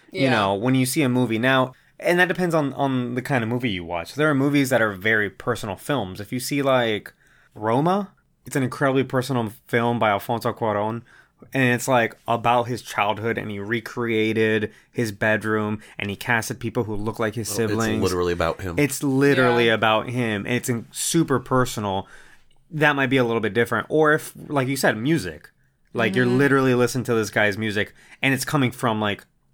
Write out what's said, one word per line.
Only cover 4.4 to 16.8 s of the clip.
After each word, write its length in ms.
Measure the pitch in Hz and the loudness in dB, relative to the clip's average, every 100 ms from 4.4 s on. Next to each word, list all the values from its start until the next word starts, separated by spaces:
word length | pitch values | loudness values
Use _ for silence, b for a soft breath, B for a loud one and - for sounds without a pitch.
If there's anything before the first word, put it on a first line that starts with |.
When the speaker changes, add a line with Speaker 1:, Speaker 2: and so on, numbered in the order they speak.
| 143 143 131 | 2 2 2
Speaker 1:
that 120 | 120 | 2
are 100 | 110 | 2
very 380 | 95 107 110 101 | 0 0 2 0
personal 460 | - - 110 110 92 | -4 -6 -4 -6 -8
films. 440 | - 143 95 95 | -4 -4 -4 -8
If 120 | 101 | -8
you 80 | 127 | -8
see, 200 | - 143 | -4 -2
like, 540 | 135 131 117 104 - - b b b | 2 2 2 -2 -6 -20 b b b
Roma, 560 | 107 107 123 165 196 190 _ _ _ | -6 0 2 2 0 -2 _ _ _
it's 120 | - 147 | -6 -2
an 60 | |
incredibly 400 | 123 - 139 135 | -2 -2 0 0
personal 480 | 131 131 123 127 113 - - | 0 -2 -2 -2 -4 -8 -4
film 300 | 120 117 120 | 0 0 2
by 100 | 113 | 2
Alfonso 420 | 101 - 117 117 | 2 0 -4 -2
Cuarón. 500 | - 113 104 107 117 - b b b - | -2 -2 0 -2 -4 -10 b b b -8
And 180 | 135 127 | 0 2
it's, 140 | 120 - | 2 2
like, 280 | 127 113 - - | 2 2 -2 -2
about 380 | 120 117 120 | 0 2 2
his 180 | 120 117 | 0 -4
childhood, 560 | - - 104 101 113 104 | -6 -2 0 0 -2 -4
and 100 | 107 | -6
he 80 | 101 | -8
recreated 1120 | 101 117 - - 117 110 110 110 110 110 104 b b | -4 -4 -4 -6 -2 0 2 2 2 2 -2 b b
his 200 | - 113 | -6 -4
bedroom, 680 | 101 110 107 107 107 107 107 B B | -2 0 0 0 -2 -2 -4 B B
and 120 | 101 | -6
he 60 | 98 | -6
casted 420 | - 117 - 117 | 0 0 0 -6
people 260 | 113 123 | -6 -4